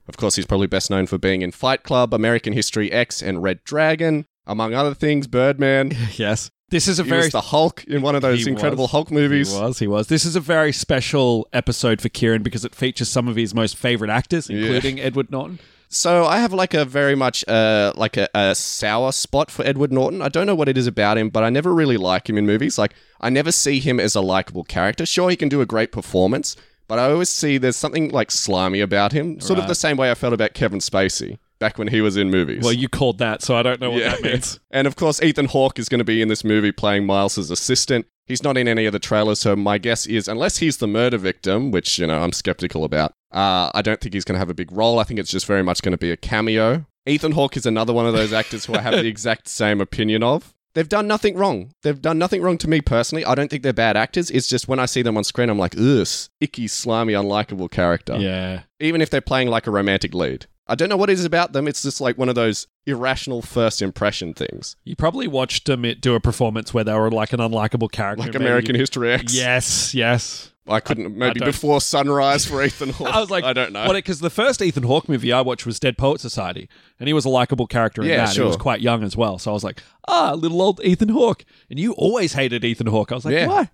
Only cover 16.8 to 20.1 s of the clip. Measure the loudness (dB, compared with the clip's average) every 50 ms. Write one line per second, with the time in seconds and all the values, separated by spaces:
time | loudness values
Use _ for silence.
16.8 | 0 0 0 0 2 2 2 2 2 0 0 -2 -2 0 2 4 4 4 4 4
17.8 | 2 2 0 0 -2 -2 0 0 -2 0 2 2 2 2 2 0 -2 -6 -6 -4
18.8 | -4 -2 0 0 0 0 -2 -2 -4 -2 0 -2 -2 -2 -2 -4 -2 0 2 2
19.8 | 0 2 2 2 2 0